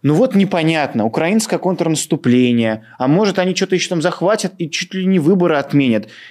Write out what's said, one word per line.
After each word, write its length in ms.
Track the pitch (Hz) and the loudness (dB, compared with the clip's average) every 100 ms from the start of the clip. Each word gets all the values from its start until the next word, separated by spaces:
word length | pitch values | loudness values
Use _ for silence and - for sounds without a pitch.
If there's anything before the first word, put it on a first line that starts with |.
ну 140 | 139 151 | 0 2
вот 200 | 262 196 | 2 2
непонятно, 720 | 190 185 160 160 139 117 107 | 2 0 0 0 -2 -2 -2
украинское 540 | 110 160 220 214 170 | -2 0 0 -2 -2
контрнаступление, 1300 | 180 175 165 156 - - - 123 123 120 113 110 - - | -2 -2 -2 -2 -2 -2 2 2 4 2 0 -4 -8 -6
а 100 | 127 | 0
может 320 | 160 214 185 | 2 2 0
они 160 | 185 185 | -2 -2
что-то 200 | 190 180 | -2 -2
еще 140 | - | -2
там 120 | 175 | -2
захватят 520 | 165 170 170 214 190 - | -2 -2 -2 -2 -4 -6
и 120 | 160 | -8
чуть 240 | - 180 | -8 -8
ли 120 | 190 185 | -4 0
не 140 | 190 | 2
выборы 360 | 156 190 175 151 | 2 2 2 0
отменят, 540 | 139 143 135 110 98 - - | 0 2 2 0 -4 -12 -20